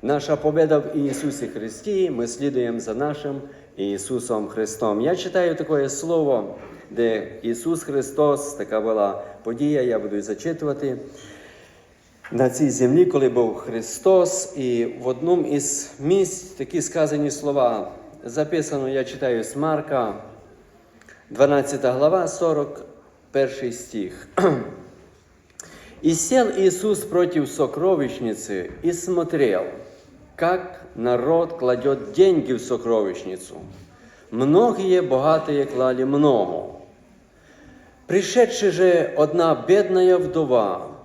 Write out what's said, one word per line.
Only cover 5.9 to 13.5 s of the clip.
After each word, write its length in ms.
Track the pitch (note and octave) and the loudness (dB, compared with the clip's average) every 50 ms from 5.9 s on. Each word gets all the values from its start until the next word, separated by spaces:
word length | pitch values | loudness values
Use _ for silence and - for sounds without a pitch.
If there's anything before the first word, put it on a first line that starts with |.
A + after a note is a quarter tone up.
слово, 640 | C#3 - - E3 E3+ E3 D#3 C#3+ C3 A#2 G2+ G2 - - - - - - - - | -4 -6 -4 -2 0 0 2 2 2 0 0 -4 -10 -14 -16 -18 -18 -20 -20 -14
де 380 | G#2 G#2 A#2+ A#2 A2+ G#2+ F#2 - - - | -4 0 0 0 0 0 -4 -8 -12 -8
Ісус 420 | - A#2 A#2 A#2 - E3 E3 D#3 - | -6 -6 -6 -4 -2 -4 -4 -4 -4
Христос, 680 | - C#3 C#3 B2+ - - - D3+ D3 C#3+ C#3 C#3+ - - | -4 -2 -2 -2 -2 0 2 2 2 2 0 -2 -8 -8
така 280 | - G#2 - G#2 A2 | -8 -8 -2 -2 -2
була 420 | G#2 A2+ A2 G#2+ G2+ G2+ F#2+ - - - - - - | 0 0 2 2 2 0 0 -4 -10 -14 -16 -12 -8
подія, 380 | A2+ A#2 A#2+ D3 D3 D3+ C#3+ | -8 -6 -2 -2 0 2 2
я 180 | B2+ B2 A#2 G#2+ | 2 2 0 -2
буду 160 | G2+ G#2 G2+ | -2 -4 -6
і 60 | G#2 | -6
зачитувати. 760 | G2+ - G#2+ - - E3 E3 D#3+ D#3 D3 C#3 - - C#3 B2+ - - - - - - - - - - - - - - - - - _ _ _ _ _ _ _ _ _ - | -4 -6 -8 -6 -6 -6 -6 -4 -4 -4 -4 -4 -4 -6 -6 -6 -10 -14 -18 -20 -20 -20 -20 -20 -20 -20 -20 -20 -20 -20 -20 -20 _ _ _ _ _ _ _ _ _ -8
На 180 | - A#2 C3 B2+ | -2 2 2 2
цій 200 | B2+ - D#3 C#3 | 2 2 0 0
землі, 360 | B2 - B2+ B2 C3+ E3 F3+ | 2 2 2 4 6 6 4
коли 240 | - - C#3+ C3+ B2+ | 4 4 2 2 2
був 260 | A#2 B2 A#2+ A2 | 4 2 2 2